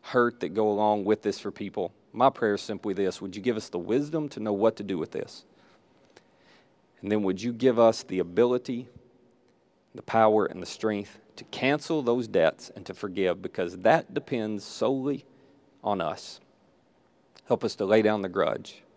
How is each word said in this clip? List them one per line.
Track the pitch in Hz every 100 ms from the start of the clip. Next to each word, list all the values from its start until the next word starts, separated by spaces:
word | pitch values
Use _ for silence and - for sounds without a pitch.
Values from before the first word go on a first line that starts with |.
hurt | - 127 120 117
that | 87
go | 95 107
along | 104 107 107
with | 98 107
this | 107 98
for | 104
people. | - 104 - 87 _ _
My | 107 131
prayer | - 113
is | 101
simply | - 101 107
this: | 95 98 -
would | 98 92
you |
give | 98 110
us | -
the | 90
wisdom | 87 120 147 156 147
to | -
know | 107
what | 101 110 -
to |
do | 98 90
with | -
this? | - - - _ _ _ _ _ _ _ - _ _ _ _ _ _ _ _
And | 101
then | 107
would | 98 95
you | 117
give | 117 127 117
us | 113 107
the | - 92
ability, | 87 87 123 123 123 120 123 - _ _ _ _ _ _ _ _ _
the | -
power, | - 113 110 107 98
and | 90
the | 85
strength | - 110 104 101 - _ -
to |
cancel | - - 131 147 - 160
those | 120 123 110
debts | 98 80 - -
and | - 92
to |
forgive, | 95 101 90 92 87
because | 90 - 87 92
that | 104 160 -
depends | - - 123 107 104
solely | - - 113 135 131 139 - _ _ _ _ _
on | - 101
us. | 80 - - - _ _ _ _ _ _ _ _ _ - _
Help | 120
us | 110
to | -
lay | 98 107
down | 107 107
the | 95
grudge | 92 87 - - - _